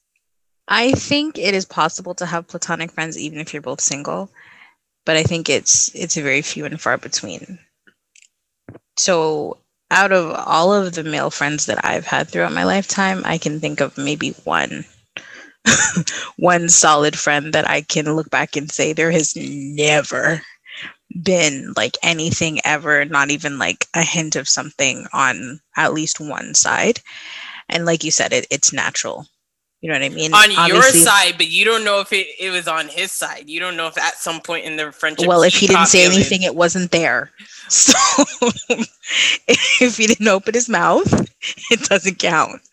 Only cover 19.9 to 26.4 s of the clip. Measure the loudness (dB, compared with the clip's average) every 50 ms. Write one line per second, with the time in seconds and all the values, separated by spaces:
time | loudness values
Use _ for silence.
19.9 | 2 2 0 -2 -4 -2 -2 -2 -2 -2 -6 -12 -20 _ _ -20 -18 -16 -16 -18
20.9 | -18 _ _ -16 -12 -6 0 2 2 4 4 2 0 -2 -8 -8 -4 -2 -2 -2
21.9 | -2 -2 -2 -2 -2 0 -2 -2 -2 -2 -2 -2 -2 -2 0 0 0 0 0 0
22.9 | 2 2 0 0 0 0 0 0 0 -4 -4 -6 -4 -4 -2 -2 -2 -4 -6 -4
23.9 | -2 -2 -2 0 0 -2 -4 -2 -4 -4 -2 -2 -2 -2 -4 -6 -4 -2 -2 -2
24.9 | -2 -4 -8 -6 -2 0 0 0 0 -2 -6 -12 -14 -16 _ _ -2 0 0 0
25.9 | 0 -2 -4 -4 -6 -6 -8 -10 -8 -10